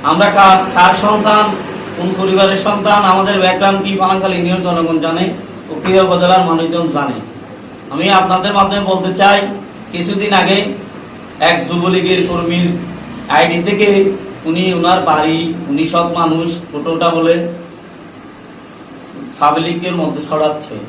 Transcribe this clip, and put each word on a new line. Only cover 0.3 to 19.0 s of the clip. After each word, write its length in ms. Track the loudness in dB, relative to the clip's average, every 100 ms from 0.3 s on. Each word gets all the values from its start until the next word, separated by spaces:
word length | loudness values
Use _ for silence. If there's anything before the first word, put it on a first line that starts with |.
| 6 6 6 4 4
কার 180 | 4
সন্তান, 800 | 4 2 2 4 4 2 -2 -8 -10 -10 -6
কোন 160 | -4 -2
পরিবারের 400 | 0 4 4 2
সন্তান, 460 | 0 0 2 4
আমাদের 360 | 4 2 2 2
ব্যাকগ্রাউন্ড 420 | 2 2 2 2
কি, 120 | -2 0
পালাংখালী 420 | 0 0 0 -2
ইউনিয়ন 240 | 0 0
জনগণ 380 | 0 0 0 0
জানে, 340 | -2 0 -2 -4 -12 -16 -12
উখিয়া 340 | -6 2 4
উপজেলার 420 | 4 2 4 4 4
মানুষজন 420 | 0 0 -2 -2
জানে। 460 | -2 -4 -6 -10 -16 -16 -18 -18 -18 -12
আমি 180 | -4 2
আপনাদের 440 | 2 2 0 0
মাধ্যমে 280 | 0 0 0
বলতে 340 | 0 -2 -2 2
চাই, 320 | 4 4 0 -8 -12 -16 -12
কিছুদিন 420 | -6 -4 -2 0
আগে 300 | 0 2 0 0 -8 -12 -16 -18 -18 -18 -2
এক 260 | 0 0 -2
যুবলীগের 580 | -2 0 0 2 0 0
কর্মীর 420 | -2 -2 0 0 -2 -6 -12 -14 -14 0
আইডি 340 | 2 2 0
থেকে 480 | -2 2 4 4 2 0 -10 -10 -4
উনি, 280 | -2 0
ওনার 280 | 0 2 2
বাড়ি, 520 | 2 0 2 0 -2 -6 -4
উনি 200 | -2 0
সৎ 300 | 0 0 0
মানুষ, 340 | 0 0 -2 -6 -10
ফটোটা 360 | -8 -4 0 0
বলে 380 | 2 2 2 0 -8 -16 -20 -20 -20 -20 -20 -20 -20 -20 -20 -20 -20 -20 -20